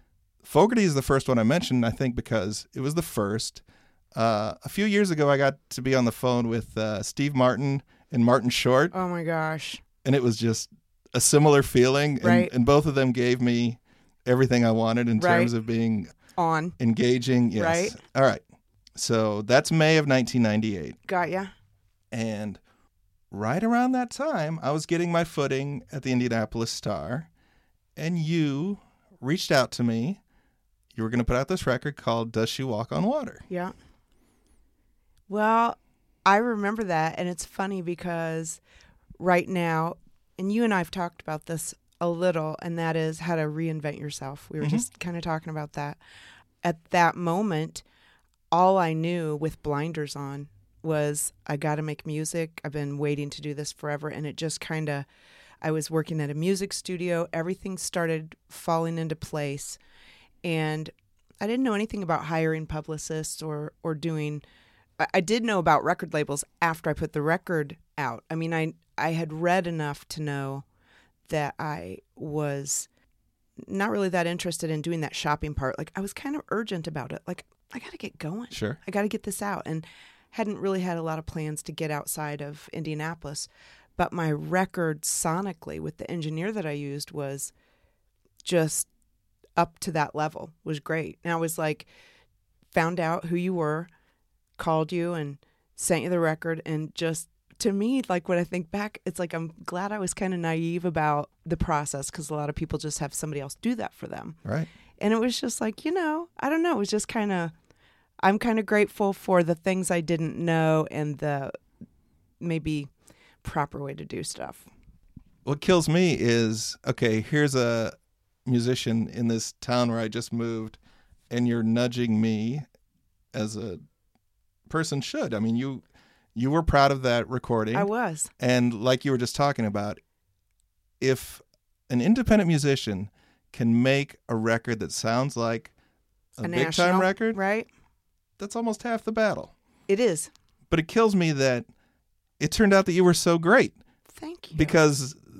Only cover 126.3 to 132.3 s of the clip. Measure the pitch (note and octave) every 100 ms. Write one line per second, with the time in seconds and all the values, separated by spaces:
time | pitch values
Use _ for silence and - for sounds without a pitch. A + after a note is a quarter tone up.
126.3 | - B2+ D#3 E3 C#3+ C#3 C#3 B2+ A#2+ A2+
127.3 | B2+ - A#2 A2 A#2 G3+ A3 A3+ D#3 -
128.3 | - B2+ B2 A#2+ A#2 A#2+ C3 C#3+ B2+ A#2+
129.3 | - C#3+ C3+ A2 G2+ G2+ - _ _ _
130.3 | _ _ _ _ _ _ - B2+ C3 -
131.3 | - _ _ _ _ - B2 B2 A#3+ A#3